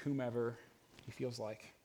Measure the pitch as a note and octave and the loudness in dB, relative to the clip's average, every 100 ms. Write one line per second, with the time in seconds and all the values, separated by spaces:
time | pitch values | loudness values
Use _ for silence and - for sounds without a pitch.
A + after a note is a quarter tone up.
0 | C#3+ C#3 B2 A#2 A#2 A#2 - - - - | 2 2 4 4 2 0 -10 -20 -20 -16
1 | - - B2+ A#2+ A2 A2 - - | -12 -2 -2 0 -4 -4 -10 -20